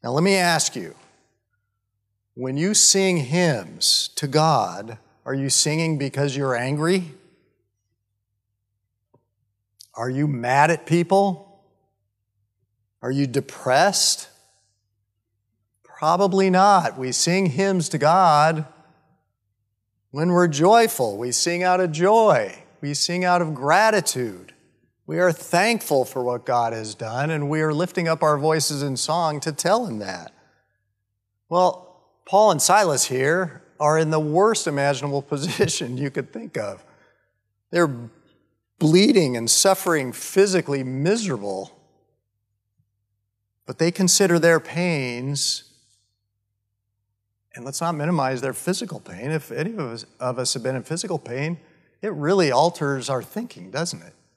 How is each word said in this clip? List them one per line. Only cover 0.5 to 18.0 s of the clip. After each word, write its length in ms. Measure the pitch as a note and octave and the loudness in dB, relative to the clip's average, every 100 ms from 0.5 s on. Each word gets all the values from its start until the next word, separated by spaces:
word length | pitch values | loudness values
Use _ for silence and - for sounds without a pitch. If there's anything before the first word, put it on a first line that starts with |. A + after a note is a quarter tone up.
| D#3+ - - | 0 -2 -6
you, 180 | F2 - _ _ _ _ _ _ _ _ _ _ _ _ _ - | -12 -16 _ _ _ _ _ _ _ _ _ _ _ _ _ -10
when 200 | B2+ C3+ | -6 -2
you 180 | F3 | 0
sing 440 | G#3 - G3 F#3+ F3 | 2 2 4 2 0
hymns 880 | B2 E3 F3 B2 F2 - - - - - | 0 0 2 0 -4 -6 0 0 -2 -8
to 120 | D3 | -2
God, 720 | C#3+ D#3 C#3+ G2 F2 A2 A2+ _ _ - | 2 2 2 0 -6 -14 -16 _ _ -8
are 80 | |
you 160 | C3+ C3+ | -6 -2
singing 480 | - D#3 D#3 E3 D3+ | 0 0 0 0 -2
because 400 | C#3 C#3 C#3+ C3+ | -4 -2 -2 -2
you're 180 | C3+ B2 | -2 -2
angry? 560 | B2 D3 D#3+ F#3+ F3 C#3 _ _ _ _ _ _ _ _ _ _ _ _ _ _ _ _ _ _ _ _ _ _ _ _ _ _ - | -2 -2 0 0 -2 -14 _ _ _ _ _ _ _ _ _ _ _ _ _ _ _ _ _ _ _ _ _ _ _ _ _ _ -20
Are 160 | - A#2 | -8 -6
you 160 | C3 D3+ | -2 -2
mad 460 | C3+ A#2+ C3 D3+ | -2 0 4 4
at 140 | E3 - | 2 0
people? 760 | E3+ E3+ G3 G3 F3 - _ _ _ _ _ _ _ _ _ _ _ _ _ _ _ | 0 2 2 2 -2 -10 _ _ _ _ _ _ _ _ _ _ _ _ _ _ _
Are 100 | A#2 | -6
you 160 | C#3 C#3 | -2 -2
depressed? 1000 | B2+ C3+ - - C3 F#3+ - - - - _ _ _ _ _ _ _ _ _ _ _ _ _ _ _ | -2 -6 -8 0 4 4 2 -2 -2 -8 _ _ _ _ _ _ _ _ _ _ _ _ _ _ _
Probably 640 | _ - D3+ F3 G3 G3 F#3+ | _ -4 0 2 2 2 2
not. 480 | F#3 G3 G3 D#3 C3 | 6 6 6 2 -4
We 140 | B2+ | -6
sing 360 | B2 - F3+ F#3+ | -2 0 2 0
hymns 420 | C3 G3 F#3+ D#3+ | 0 0 0 -2
to 80 | |
God 680 | D3 | 0